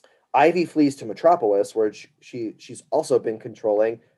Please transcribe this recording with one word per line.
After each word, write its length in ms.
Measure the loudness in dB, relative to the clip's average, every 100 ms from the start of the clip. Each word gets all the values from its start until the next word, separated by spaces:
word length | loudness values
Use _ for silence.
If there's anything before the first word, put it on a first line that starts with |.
| _ _ _
Ivy 320 | 2 2 2 0
flees 300 | 2 0 0
to 80 | -10
Metropolis, 720 | 0 2 4 2 0 0 0
where 180 | -2
sh-, 140 | -4 -18 _
she, 320 | -16 -12 -10 -12
she's 260 | -18 -20 -6
also 280 | -4 -2 -4
been 180 | -6 -8
controlling, 600 | -12 -6 -2 0 0 -4 _